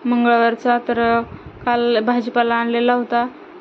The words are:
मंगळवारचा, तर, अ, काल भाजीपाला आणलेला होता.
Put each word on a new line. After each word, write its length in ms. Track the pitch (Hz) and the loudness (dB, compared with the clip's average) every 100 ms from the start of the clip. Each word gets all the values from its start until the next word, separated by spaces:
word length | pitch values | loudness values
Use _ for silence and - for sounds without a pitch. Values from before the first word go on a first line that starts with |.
| 240 | -2
मंगळवारचा, 720 | 240 240 233 233 233 247 240 240 | 2 4 4 2 0 0 0 0
तर, 120 | 233 | 0
अ, 220 | 233 233 233 - - - 247 | 2 0 -2 -10 -18 -8 -2
काल 340 | 240 240 226 | 0 2 0
भाजीपाला 560 | 220 247 233 240 233 233 | 2 0 0 0 0 0
आणलेला 380 | 233 233 240 | -2 0 2
होता. 340 | 247 240 240 247 - - - | 0 0 -2 -4 -8 -20 -20